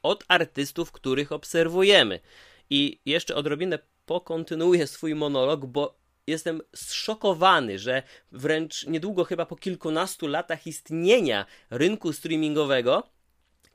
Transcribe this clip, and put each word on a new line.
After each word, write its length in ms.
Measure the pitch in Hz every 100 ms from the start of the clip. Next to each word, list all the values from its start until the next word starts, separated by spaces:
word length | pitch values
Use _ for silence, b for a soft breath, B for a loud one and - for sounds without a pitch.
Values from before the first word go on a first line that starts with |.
od 220 | 156 202 -
artystów, 640 | 180 160 139 139 170 165
których 400 | - 131 131 143
obserwujemy. 880 | 151 - 170 165 180 196 190 110 90 B B B B -
I 300 | 143 143 - -
jeszcze 280 | 165 -
odrobinę 440 | 147 147 147 185 151 _ _ -
pokontynuuję 800 | 175 - 165 160 160 175 175 139
swój 280 | - 160
monolog, 520 | 151 147 135 135 151 131
bo 320 | 139 147 _ _ _ -
jestem 360 | 160 170 160 -
zszokowany, 1040 | - - - - 214 202 160 185 170 117 98
że 240 | 113 131 - B _
wręcz 540 | 127 143 156 160 - -
niedługo, 380 | 160 190 185
chyba 220 | 165 175 165
po 100 | 160
kilkunastu 680 | 190 180 160 156 190 - 156
latach 400 | 151 - 156 165
istnienia 800 | - - 160 180 247 147 104 - B B
rynku 420 | 120 175 214 170
streamingowego, 920 | 143 160 156 156 151 143 131 120 175 - _ _ _ _ _ _